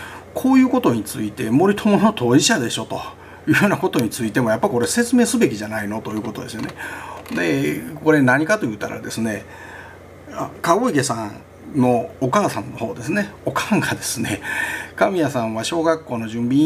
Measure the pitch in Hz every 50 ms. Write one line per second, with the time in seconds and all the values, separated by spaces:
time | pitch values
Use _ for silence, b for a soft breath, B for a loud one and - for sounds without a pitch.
0 | B B B B B - - - - 262 262 262 262 254 262 254 - - 120 113
1 | 101 - - - 110 104 101 - 123 113 113 139 175 202 202 202 - 220 202 -
2 | 196 220 214 - 123 120 127 143 - - 233 226 120 110 - - 113 - 104 -
3 | - - - B B B B B B - 156 - - 208 175 - - 185 - 160
4 | 120 104 - - 117 110 101 - 127 113 110 113 - 202 - 120 120 - - -
5 | 240 233 - 247 233 233 - 247 208 151 117 101 107 107 107 110 107 101 104 110
6 | 101 95 104 107 104 113 101 - 98 - - 110 - - - B B B B B
7 | B B B B B - - 160 165 165 151 139 143 147 147 147 - - 160 -
8 | - 156 151 151 139 123 123 139 156 156 - 214 - 127 107 101 - - 104 110
9 | 110 - - - 113 113 107 98 - B B B B B B B B B B B
10 | - - - - - - - - - - - - - - 170 202 247 254 175 143
11 | 123 - 117 113 110 104 107 - - - - - - - - 143 127 127 123 117
12 | - - - - 135 127 - 208 196 151 - - - - - - - - - -
13 | 120 123 175 208 208 - - - - - - - - - 214 175 - - - -
14 | - - - - - - 107 92 B B B B B B B B B B B -
15 | 190 208 196 180 156 135 139 127 117 165 110 113 113 - - 170 160 165 160 160
16 | 160 - 127 117 113 113 107 117 120 120 131 143 156